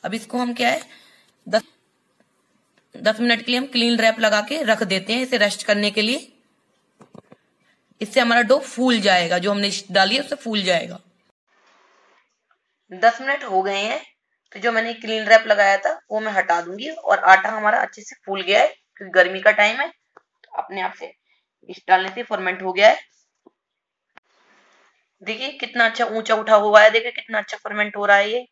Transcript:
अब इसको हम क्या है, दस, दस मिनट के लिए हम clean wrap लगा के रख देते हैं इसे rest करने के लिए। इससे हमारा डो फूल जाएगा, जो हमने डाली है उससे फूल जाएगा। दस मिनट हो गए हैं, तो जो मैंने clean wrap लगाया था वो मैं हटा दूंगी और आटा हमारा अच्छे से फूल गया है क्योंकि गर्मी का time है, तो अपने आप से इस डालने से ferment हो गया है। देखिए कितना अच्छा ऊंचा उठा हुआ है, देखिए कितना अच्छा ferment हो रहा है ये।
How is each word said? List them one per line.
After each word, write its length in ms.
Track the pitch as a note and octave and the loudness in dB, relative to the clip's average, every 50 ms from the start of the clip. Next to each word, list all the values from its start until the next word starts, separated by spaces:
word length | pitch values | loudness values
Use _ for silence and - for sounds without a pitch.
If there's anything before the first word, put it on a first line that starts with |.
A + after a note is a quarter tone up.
| - | -8
अब 100 | F3 G3 | -8 -8
इसको 240 | A3+ - - - B3 | -8 -10 -8 -6 -6
हम 140 | B3 A#3+ A#3+ | -6 -6 -4
क्या 140 | A#3+ B3 A#3+ | -2 -2 -2
है, 120 | C4 D#4+ - _ - - _ _ _ _ _ _ _ _ _ | -2 -2 -6 _ -20 -20 _ _ _ _ _ _ _ _ _
दस, 160 | - - A3 - _ _ _ _ _ _ _ _ _ _ _ _ _ _ _ _ _ _ _ _ _ _ _ _ _ _ | -2 -2 -2 -2 _ _ _ _ _ _ _ _ _ _ _ _ _ _ _ _ _ _ _ _ _ _ _ _ _ _
दस 260 | - - G#3+ A3 G#3+ | -2 -2 0 0 2
मिनट 240 | A#3+ A#3+ A#3 A3+ - | 0 0 0 0 0
के 60 | B3 | -2
लिए 60 | B3 B3 | -2 -2
हम 80 | C4+ C#4 | -4 -4
clean 300 | - A#3+ A#3 A#3 A#3+ A3+ | -2 0 2 2 2 2
wrap 200 | A3 A3+ A3 A3+ | 2 2 2 2
लगा 200 | A3+ G#3+ G#3 G#3 | 2 2 2 2
के 200 | G#3+ - C#4+ D#4+ D4 | -2 -4 -6 -4 0
रख 180 | A3 A3 G#3+ A3+ | 0 0 0 0
देते 280 | F#3 F#3+ F#3+ F#3 - | -2 -2 -4 -2 -4
हैं 100 | A3 B3 | -4 -4
इसे 160 | C4 B3 B3+ A3+ | -2 -2 0 0
rest 240 | G#3 G#3 G3 - | 0 0 0 -4
करने 280 | - - G#3 G3+ G#3 G#3 | -2 -2 0 0 0 -2
के 120 | G3+ A3 | -2 -2
लिए। 300 | G#3+ A3 B3+ D#4+ - - _ _ _ _ _ _ _ _ _ _ _ _ _ _ - _ _ - _ _ - _ _ _ _ _ _ _ _ _ _ _ _ _ | -2 -2 -2 -6 -8 -14 _ _ _ _ _ _ _ _ _ _ _ _ _ _ -20 _ _ -20 _ _ -20 _ _ _ _ _ _ _ _ _ _ _ _ _
इससे 200 | A3 G#3+ - C4 | -12 -2 0 0
हमारा 220 | A#3+ A#3 A#3 A#3+ | 2 4 2 2
डो 160 | A#3+ G#3 C4 D4 | 4 2 2 0
फूल 400 | C#4 - - A3+ B3+ B3+ A#3+ A3 | 0 -6 -6 -2 0 2 2 2
जाएगा, 380 | F#3+ G3 F#3 F3+ F3 E3 F3 F3+ | 2 2 2 2 2 0 -2 -2
जो 120 | F3+ G3+ | 0 -2
हमने 200 | G3+ G3+ G3+ G3+ - - - - | -2 -2 -2 -4 -6 -6 -10 -2
डाली 220 | F3+ G3 F#3+ G3 A#3 | 2 2 2 2 0
है 60 | C4+ | -4
उससे 160 | C#4+ - D4 | -4 -6 -10
फूल 260 | - - A#3 G#3+ G#3 | -10 -8 -6 -6 -4
जाएगा। 380 | F#3+ F#3 F3+ E3 - - - - _ _ _ _ _ _ _ _ _ _ _ _ _ _ _ _ _ _ _ _ _ _ _ _ _ _ _ _ _ _ _ _ _ _ _ _ _ _ | 0 0 0 -2 -2 -6 -14 -18 _ _ _ _ _ _ _ _ _ _ _ _ _ _ _ _ _ _ _ _ _ _ _ _ _ _ _ _ _ _ _ _ _ _ _ _ _ _
दस 300 | F#3+ F3+ A3 A#3 A#3 - | -8 2 2 2 2 2
मिनट 240 | C4 C4+ C#4 C#4+ C#4 | -4 -4 -4 -4 -4
हो 180 | A#3 F#3+ F#3+ | -2 -2 -2
गए 160 | F#3+ G3+ G3 G3 | 0 0 -4 -4
हैं, 240 | G3+ A3 B3+ D#4 - _ _ _ _ _ _ _ _ _ | -4 -4 -6 -8 -10 _ _ _ _ _ _ _ _ _
तो 80 | - G#3+ | -18 -4
जो 120 | G3 A#3+ | -4 -2
मैंने 200 | A3+ A3 A3+ A#3 A#3 | -2 -2 -4 -4 -8
clean 280 | A3+ - G#3+ A3 A3 G#3+ | -10 -8 -6 -6 -4 4
wrap 200 | G#3 A3+ A3 A3 | 6 6 6 6
लगाया 300 | A3 G#3 G3+ G3+ G3 G3 F#3+ | 4 2 4 4 2 2 2
था 200 | G3 G3+ - - _ _ | 0 -4 -4 -4 _ _
वो 100 | G#3 A3 | -8 -6
मैं 120 | A3 G#3+ | -6 -2
हटा 280 | G3+ F#3+ F3+ - E3+ F3 | -2 -2 0 0 -2 -2
दूंगी 260 | E3+ F3 F#3 G#3 B3+ D4+ | -2 -8 -12 -12 -12 -12
और 280 | D#4+ E4 - - G3+ F#3+ | -12 -8 0 0 0 2
आटा 300 | - F#3+ F#3+ F#3+ F#3+ G#3 | 6 6 6 6 6 -2
हमारा 300 | A3 A3 G#3+ G#3 G#3+ - | -6 -2 0 0 0 0
अच्छे 220 | - - - - | -2 -6 -8 -20
से 140 | G#3+ - C4+ | -20 -20 -20
फूल 260 | _ _ - G3 G3 | _ _ -10 -8 -6
गया 180 | F3+ F3 G3+ G#3+ | -2 0 2 2
है 80 | - D#4 | 2 0
क्योंकि 440 | - _ _ _ _ - G3+ F#3+ | -2 _ _ _ _ -20 -18 0
गर्मी 280 | F3+ F#3 F3+ F3+ F#3+ F#3+ | 2 4 4 4 0 2
का 100 | F#3+ G#3+ | 2 2
time 280 | G#3+ G#3 G#3 G#3+ A3+ C4 | 4 4 2 0 0 -4
है, 80 | C#4+ E4+ | -6 -8
तो 640 | - _ _ _ _ - _ _ _ _ _ _ - | -8 _ _ _ _ -20 _ _ _ _ _ _ -10
अपने 260 | - - - F#3 G3 | -10 -10 -8 -8 -8
आप 120 | F#3 F#3 - | -8 -8 -8
से 180 | - - - - _ _ _ _ _ _ _ _ _ _ - | -10 -18 -20 -20 _ _ _ _ _ _ _ _ _ _ -20
इस 140 | F3+ - _ - | -20 -16 _ 2
डालने 200 | F#3 F#3 F#3+ F#3+ | 2 2 2 -4
से 120 | F#3+ A#3 A#3 | -8 -10 -8
ferment 380 | - A3 F#3+ F#3 F#3 F#3 F#3 | -8 -6 -6 -4 -6 -6 -6
हो 100 | F#3+ F#3 | -8 -6
गया 160 | F3+ F#3 G3+ A3+ | 0 4 4 4
है। 200 | - - - _ _ _ _ _ _ _ _ - _ _ _ _ _ _ _ _ _ _ _ _ _ - _ _ _ _ _ _ _ _ _ _ _ _ _ _ _ _ _ _ _ _ | 4 2 -4 _ _ _ _ _ _ _ _ -20 _ _ _ _ _ _ _ _ _ _ _ _ _ -20 _ _ _ _ _ _ _ _ _ _ _ _ _ _ _ _ _ _ _ _
देखिए 280 | - G#3 A3 G#3+ C4 C#4 C#4 | -12 -12 -10 -8 -10 -12 -10
कितना 300 | - B3+ A#3 - A#3+ A#3 | -10 -12 -10 -2 0 0
अच्छा 200 | A3+ A3 - - | 0 2 -2 -4
ऊंचा 280 | - G#3+ A3+ A3 - B3 | -2 -2 -6 -2 -2 -2
उठा 200 | G#3+ G#3+ A3 A3 | -2 2 4 4
हुआ 260 | G#3 G#3 G#3 G#3 G#3+ | 4 4 6 6 8
है, 80 | G#3 A3 | 8 8
देखिए 200 | G#3 A3+ A3+ A#3+ | 4 2 -4 -4
कितना 260 | A#3 - - - A3+ G#3+ | -10 -10 -12 -6 -6 -6
अच्छा 180 | G#3 - - - | -6 -6 -14 -14
ferment 380 | _ G#3+ G#3 G#3 G#3 G#3 G#3 | _ -10 -4 -4 -4 -4 -4
हो 100 | G#3 G3+ | -4 2
रहा 100 | G3+ G3+ | 2 4
है 140 | G3+ G3+ G#3 | 4 2 0
ये। 160 | A3 B3 B3 _ | -4 -6 -8 _